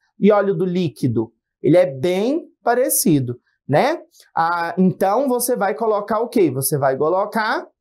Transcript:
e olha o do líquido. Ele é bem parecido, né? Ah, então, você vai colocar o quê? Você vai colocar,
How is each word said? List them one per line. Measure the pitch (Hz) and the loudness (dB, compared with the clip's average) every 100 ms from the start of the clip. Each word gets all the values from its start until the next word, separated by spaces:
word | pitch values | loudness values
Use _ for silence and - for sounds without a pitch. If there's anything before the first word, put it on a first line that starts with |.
| _ - | _ 0
e | 196 | 4
olha | 208 196 | 4 2
o | 175 | 0
do | 185 | -2
líquido. | 180 170 - 139 113 113 _ _ _ | -2 -4 -2 -2 -2 -4 _ _ _
Ele | - 170 | 2 4
é | 185 | 2
bem | 135 175 180 226 311 - _ | 0 -2 0 0 -2 -6 _
parecido, | - 240 269 - 214 147 123 120 _ _ - | -2 0 0 0 2 2 0 -8 _ _ 0
né? | 143 240 330 - _ _ - | 2 2 -2 -8 _ _ -2
Ah, | 165 175 170 185 | -2 -2 -4 0
então, | 185 180 196 220 277 | 0 2 0 0 0
você | 247 240 233 | -2 -2 -2
vai | 196 214 | -2 -2
colocar | 226 208 202 220 | -2 -2 -2 -4
o | 233 | -2
quê? | 233 170 | 0 0
Você | 127 131 147 | 0 -4 -2
vai | 135 135 | 0 0
colocar, | 151 185 214 220 220 277 - _ | 0 0 -2 -4 -4 -4 -8 _